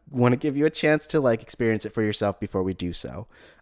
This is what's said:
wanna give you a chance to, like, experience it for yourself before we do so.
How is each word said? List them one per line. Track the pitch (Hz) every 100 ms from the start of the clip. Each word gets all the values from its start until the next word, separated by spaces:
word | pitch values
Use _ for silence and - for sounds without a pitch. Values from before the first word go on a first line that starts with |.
| -
wanna | 127 123 127
give | 151 139
you | 151
a |
chance | - 156 151 -
to, | 156
like, | 131 117
experience | - - 117 110 -
it |
for | -
yourself | 107 104 104 98
before | 101 98
we | 92
do | 92 87
so. | 85 - 65 107 - - _